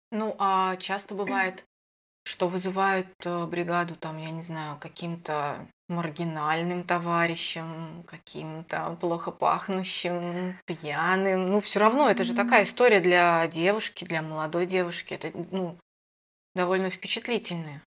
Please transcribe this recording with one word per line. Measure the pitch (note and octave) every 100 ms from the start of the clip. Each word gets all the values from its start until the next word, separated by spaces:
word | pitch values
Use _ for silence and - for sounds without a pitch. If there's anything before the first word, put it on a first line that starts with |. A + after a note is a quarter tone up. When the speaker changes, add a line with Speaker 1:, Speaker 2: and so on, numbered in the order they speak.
| _
Speaker 1:
Ну, | G#3+ A3 -
а | G3 F#3+ F#3 F#3
часто | - G3+ G3+ G3+
бывает, | F#3+ G3 F#3 F#3 - _ _ _ _ _ -
что | - F3+
вызывают, | F#3 F#3 F#3 G3 F#3+ F#3 -
э, | F3 F3 E3+
бригаду, | F3 F3 F3 E3+ E3
там, | D#3+ D#3
я | D#3+
не | E3
знаю, | E3+ E3 D#3 C#3+
каким-то | D#3+ - E3+ E3+ E3+ D3+ C#3+ - - _ -
маргинальным | E3+ E3 D3+ E3+ D#3 D3+ E3 E3+ F3+
товарищем, | F3 F3 E3+ E3+ E3+ E3+ - E3 E3 D#3+ E3 E3 E3+
каким-то | D#3+ - D3+ D#3 D#3 E3 E3 D#3+ E3+
плохо | F3 E3+ F3
пахнущим, | - D#3 D#3+ - F#3+ F#3 - F3+ F3 F3 F3 F3+ F#3 -
пьяным. | D#3+ D#3 D3 E3 F#3+ G3 F#3 F#3
Ну, | G3+
все | G3+ G3+
равно, | G#3+ B3+ C4+
это | A3 A#3+
же |
Speaker 2:
Мгм. | A#3+
Speaker 1:
такая | A#3+ A#3+ G3
история | - B3 G#3
для | F3 F3 F3 E3+ E3
девушки, | E3 F3 G#3+ - -
для | F3+ E3
молодой | D#3 D#3 D#3 E3+ F3+
девушки. | F#3 F3 E3+ -
Это, | C#3+ D#3+ - E3+
ну, | F#3+ F3+ E3+ _ _ _ _ _ _ _ F#3
довольно | F3+ F#3+ F#3+
впечатлительная, | F#3 - - A3+ A#3 - F3 D#3 C#3+ -